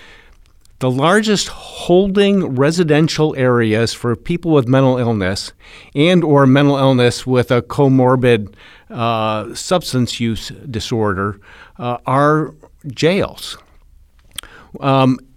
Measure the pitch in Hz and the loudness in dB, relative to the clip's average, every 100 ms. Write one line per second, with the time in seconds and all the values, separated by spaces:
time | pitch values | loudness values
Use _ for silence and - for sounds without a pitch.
0 | - - - - _ _ _ - 131 127 | -20 -20 -20 -20 _ _ _ -6 -4 0
1 | 156 208 214 202 - - - - - 180 | 2 2 2 -2 -4 -12 -18 -10 0 2
2 | 196 196 202 202 139 127 139 165 165 151 | 2 2 2 2 0 0 0 0 2 2
3 | 160 - 156 - 127 120 113 107 113 - | 2 0 -2 0 0 2 2 0 -2 -4
4 | 120 117 - 175 165 151 117 131 131 127 | -6 -6 -6 -6 0 0 2 2 2 2
5 | 117 110 92 98 - - - - - 143 | 0 -2 -2 -4 -10 -16 -20 -20 -8 0
6 | 165 180 165 143 135 139 143 139 135 127 | 2 2 4 4 6 4 4 2 2 4
7 | 120 - 127 127 117 123 117 - 139 131 | 2 0 -2 0 2 0 -2 0 2 4
8 | 127 131 123 117 104 - - - - 185 | 4 2 2 0 -2 -16 -20 -20 -16 -6
9 | 117 113 110 107 92 - - 180 - 127 | -4 -2 -2 -4 -6 -12 -4 -2 -2 -2
10 | 120 - 117 107 - - 147 113 - 117 | -2 -2 -4 -4 -8 -14 -10 -8 -4 -2
11 | 104 95 101 101 - - - - 120 120 | -2 -2 -4 -6 -16 -20 -20 -10 -8 -6
12 | - 135 147 156 156 - - _ 147 113 | -2 0 2 0 -2 -10 -20 _ -16 -2
13 | 156 190 - - - - _ _ _ - | -2 0 -4 -8 -16 -16 _ _ _ -20
14 | _ _ _ - - - - - 139 135 | _ _ _ -20 -20 -20 -20 -8 0 2
15 | 131 127 - | 2 0 -6